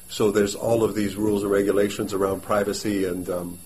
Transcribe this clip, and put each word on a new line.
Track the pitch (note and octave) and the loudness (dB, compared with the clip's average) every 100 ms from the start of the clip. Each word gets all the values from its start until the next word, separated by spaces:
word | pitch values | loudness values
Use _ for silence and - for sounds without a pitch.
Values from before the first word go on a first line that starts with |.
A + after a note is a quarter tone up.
| - | -10
So | - G#2+ | 0 2
there's | G#2 G2+ | 4 2
all | - A#2 A#2 | 0 0 2
of | G#2+ | 2
these | G#2 G2+ G2 | 0 -2 0
rules | G#2+ G2+ | 0 0
and | G2+ | 2
regulations | G2 G2 G2 G#2 - G2+ | 2 2 2 2 0 -4
around | G2 G2 F#2+ | 0 0 -2
privacy | - G#2 G2+ G2 A2 G2 F#2+ | 0 0 0 -2 -2 -2 -2
and, | F2+ F2+ | -4 -4
um, | F2+ F2+ F2 | -6 -6 -12